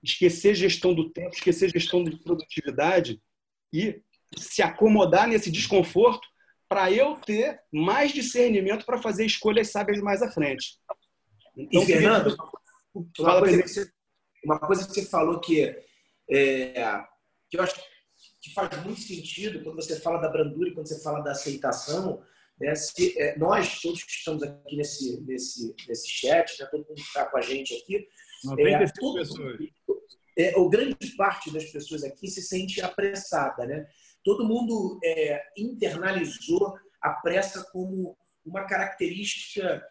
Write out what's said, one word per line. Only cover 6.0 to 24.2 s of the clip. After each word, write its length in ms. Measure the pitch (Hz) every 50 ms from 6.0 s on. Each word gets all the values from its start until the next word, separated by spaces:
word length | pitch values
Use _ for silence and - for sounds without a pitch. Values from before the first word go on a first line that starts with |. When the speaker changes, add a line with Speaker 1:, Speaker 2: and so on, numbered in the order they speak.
| 226 240 220 - - - _ _ _ _ _ _ _ _
Speaker 1:
pra 220 | 190 196 190 185
eu 240 | 190 226 269 294 302
ter 440 | - - - 214 214 233 302 285 - _ _
mais 420 | - 151 156 180 214 262 294 294 285
discernimento 720 | 294 247 254 - 240 240 240 220 202 185 190 208 220 -
pra 160 | - 247 247
fazer 240 | 247 233 196 180 220
escolhas 440 | 214 - - - 214 214 226 220 214
sábias 300 | - 202 208 202 208 202
mais 220 | 202 208 202 190
à 100 | - -
frente. 460 | - - 151 143 135 131 - - - _ _ _ - _ _ _ _ _ _ _ _ _ _ _ _ -
Então, 240 | 160 - - 170
Speaker 2:
E, 40 | 196
Fernando, 500 | 190 180 156 - - 226 202 180 208 208 -
Speaker 1:
Fala, 140 | - - - - _ _ _ _ _ _ _
Speaker 2:
uma 460 | 196 170 - _ - 160 165 180 -
coisa 180 | - 196 175 175
Speaker 1:
Pedro. 60 | 180
Speaker 2:
que 60 | -
você, 220 | - 202 202 190 _ _ _ _ _ _ _ _ _ _ -
uma 140 | 151 151 156
coisa 280 | - - 190 185 190 -
que 60 | -
você 120 | 202 185
falou 340 | - - 170 156 165 175 170
que, 360 | - - 165 156 135 - - - - _ _ _ _ _ _ _ _ -
é, 760 | 135 139 139 135 135 131 127 127 127 123 120 110 104 101 - - _ _ _ _ _ _ _ _
que 80 | - 170
eu 60 | 185
acho 120 | 175 - - - - _ _ _ _ _ _ _ - _ _
que 120 | - 151 143
faz 300 | 196 190 180 - 151 165
muito 180 | 196 226 -
sentido 640 | - - 190 165 151 - - - 196 214 190 165 156
quando 120 | 160 151
você 240 | 160 156 - 165 151
fala 200 | - 165 165 160
da 100 | 156 156
brandura 400 | 147 165 151 147 139 151 180 180
e 40 | 170
quando 140 | 165 156 -
você 140 | 156 147
fala 200 | - 156 147 143
da 100 | 143 143
aceitação, 880 | 139 - - 151 135 135 - 131 120 - - - 151 175 190 180 - - - _ _ _ _ _ _ _
né? 160 | - 143 151
Se, 440 | 151 - - - - 180 185 - -
é, 160 | 147 147 147 147
nós, 420 | 156 180 202 - 175 - - -
todos 220 | - 170 170 170 -
que 80 | -
estamos 320 | - -